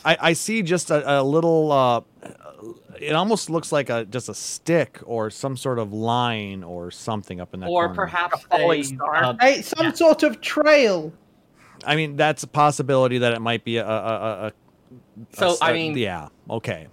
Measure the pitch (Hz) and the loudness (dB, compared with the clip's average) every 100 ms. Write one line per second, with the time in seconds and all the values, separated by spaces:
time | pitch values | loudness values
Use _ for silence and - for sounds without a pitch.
0 | 151 165 160 165 - 220 165 175 - 151 | 0 2 2 0 -2 -2 0 -2 0 0
1 | 135 139 135 156 165 160 156 139 127 117 | 2 2 2 2 4 2 4 4 4 2
2 | - _ - - 76 71 110 - - - | -2 _ -20 -18 -20 -18 -18 -20 -20 -10
3 | 147 156 202 220 - 160 - 151 131 117 | -2 0 2 0 -2 -6 -2 -2 0 -4
4 | 101 123 113 104 - - - 165 135 - | -4 -8 -8 -10 -12 -6 0 0 0 -6
5 | - 117 107 - 135 127 135 120 104 107 | -8 -4 -4 -6 -8 -4 -4 -2 -4 -4
6 | 113 120 120 110 101 95 85 87 87 - | 0 0 0 -2 -6 -10 -12 -12 -12 -10
7 | - 107 92 90 90 92 170 175 175 180 | -8 -8 -8 -12 -12 -10 -4 0 0 -2
8 | 175 175 175 165 - 170 165 151 135 135 | -4 -2 -2 -4 0 2 2 2 -2 -6
9 | 147 156 254 233 254 262 - 320 330 - | -2 0 0 4 4 4 -2 -2 -2 4
10 | 330 311 302 220 - 302 302 294 226 180 | 4 6 2 0 -4 2 6 6 6 2
11 | 156 - _ _ _ _ - - - 151 | -4 -12 _ _ _ _ -20 -8 -2 0
12 | 151 143 151 147 139 151 147 139 135 135 | 0 2 2 2 -2 2 4 2 2 2
13 | 127 123 120 117 117 117 120 113 104 110 | 4 2 2 0 -2 -2 -2 -2 -2 -2
14 | 104 110 110 98 107 - _ _ _ 127 | -2 -4 -4 -4 -8 -10 _ _ _ -20
15 | _ 107 117 - 180 170 165 160 160 139 | _ -20 -14 -2 0 2 2 0 -2 -2
16 | 104 87 73 _ - 110 - 85 76 | -4 -6 -12 _ -10 -8 -6 -8 -12